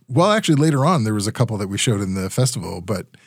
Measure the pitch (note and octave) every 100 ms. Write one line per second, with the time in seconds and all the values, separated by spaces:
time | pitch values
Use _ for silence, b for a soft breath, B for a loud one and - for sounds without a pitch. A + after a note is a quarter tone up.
0 | - C3+ G3 G#3+ F#3+ C#3+ D#3 C#3+ C#3+ E3+
1 | A2 G#2+ G#2 - A2+ G#2+ G2 G2+ - G2+
2 | F#2+ F#2+ F#2+ - A#2 - F2 F2 F2 F#2
3 | - B